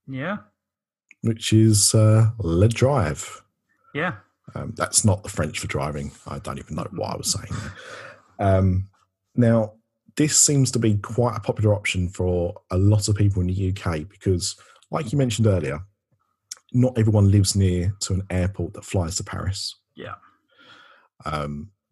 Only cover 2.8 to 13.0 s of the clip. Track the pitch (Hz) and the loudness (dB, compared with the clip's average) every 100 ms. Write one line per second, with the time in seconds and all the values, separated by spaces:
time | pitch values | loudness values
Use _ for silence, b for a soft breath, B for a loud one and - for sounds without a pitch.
2.8 | 131 143 78 71 - - _ _ _ _ | 2 2 0 -4 -10 -18 _ _ _ _
3.8 | _ 139 175 107 _ _ - - 71 - | _ -6 -6 -8 _ _ -14 -10 -10 -6
4.8 | - - 110 92 - - 78 - - 73 | -4 2 2 2 -2 -4 -4 -6 -6 -4
5.8 | 71 73 73 - - 69 - 67 - 76 | -4 -6 -10 -12 -12 -10 -10 -12 -10 -8
6.8 | - - - - - - - B B B | -8 -8 -8 -6 -6 -6 -8 B B B
7.8 | B B B B B - 98 95 95 90 | B B B B B -2 2 4 4 2
8.8 | 95 _ _ _ _ 117 117 113 107 - | -4 _ _ _ _ 2 4 4 0 -6
9.8 | _ _ _ - 151 - - 143 127 123 | _ _ _ -2 0 4 4 4 2 2
10.8 | 113 104 - 113 120 104 - 120 107 101 | 0 0 -2 -2 0 -2 -4 0 0 0
11.8 | - 92 90 - 92 90 85 - - 92 | -2 -2 -4 -2 -2 -2 -2 -6 -6 0
12.8 | 101 104 | 4 2